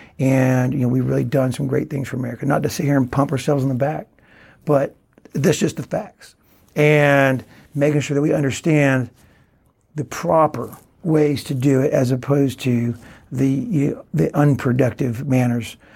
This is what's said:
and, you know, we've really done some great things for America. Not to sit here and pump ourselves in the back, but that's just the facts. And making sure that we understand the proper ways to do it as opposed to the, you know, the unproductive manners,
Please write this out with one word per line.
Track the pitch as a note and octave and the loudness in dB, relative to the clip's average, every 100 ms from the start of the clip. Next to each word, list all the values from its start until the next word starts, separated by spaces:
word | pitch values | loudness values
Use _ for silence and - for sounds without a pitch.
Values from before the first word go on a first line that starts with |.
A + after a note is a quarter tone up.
| - - | -18 -4
and, | C3+ C3 C3 B2+ B2+ | 0 2 2 2 0
you | C#3 | 0
know, | B2 | 0
we've | C3 B2+ | 0 0
really | C3+ | -2
done | B2+ C#3 C3 | 0 0 0
some | B2 C#3 | -2 -4
great | D3 D3+ | -2 -4
things | C#3 C3 | -6 -6
for | B2 | -6
America. | A#2+ A#2+ C#3 | -8 -4 -2
Not | D3 | 0
to | C#3+ | -2
sit | - D3 | -2 0
here | C#3+ | 0
and | B2 | 0
pump | - C#3 | 0 -2
ourselves | C3 - C#3+ | -2 -2 0
in | C3+ | 0
the | |
back, | B2 C#3 D3+ - _ _ - - _ | -2 -2 -4 -10 _ _ -20 -20 _
but | - C#3 C#3 - _ _ - | -2 0 0 -6 _ _ -10
that's | - D3+ D3 | -2 0 2
just | D#3+ - | -2 -4
the | |
facts. | B2+ - G#2+ - - _ _ _ _ | -8 -8 -8 -16 -20 _ _ _ _
And | - D3+ D3+ C#3+ C#3 C3+ C3 - - - | 0 4 4 4 4 2 0 -6 -20 -10
making | D3 C#3+ D3 | -2 0 0
sure | - C#3+ | 0 -2
that | |
we | D3+ | 0
understand | D3+ C#3 A#2 F3 D3+ C#3 C3 A#2+ - _ _ _ _ _ _ _ | 0 -2 -2 0 2 4 2 -2 -10 _ _ _ _ _ _ _
the | D3+ | -10
proper | C3 - E3+ E3 D3+ A#2+ B2 - _ _ | -10 -6 0 2 2 0 -10 -14 _ _
ways | E3+ D#3 D3+ C3+ | 0 2 2 0
to | - | -4
do | C3+ C#3+ C3+ | 0 2 2
it | C#3+ | 2
as | C#3+ B2 | 2 0
opposed | B2+ B2+ C#3+ C#3 - | 0 0 0 0 -2
to | B2+ A#2+ A#2 A#2 - - _ | 0 0 0 -4 -12 -20 _
the, | C3 C3+ | -2 0
you | C3+ B3 E3 C#3 | 0 -2 0 0
know, | - - | -4 -4
the | D#3 D#3 - | -2 0 2
unproductive | D3 B2+ B2+ B2+ B2+ - C3 A2+ C#3+ | 2 2 0 0 0 0 -4 -4 -2
manners, | B2+ B2 A#2+ G#2+ - - | 0 2 -2 -6 -14 -20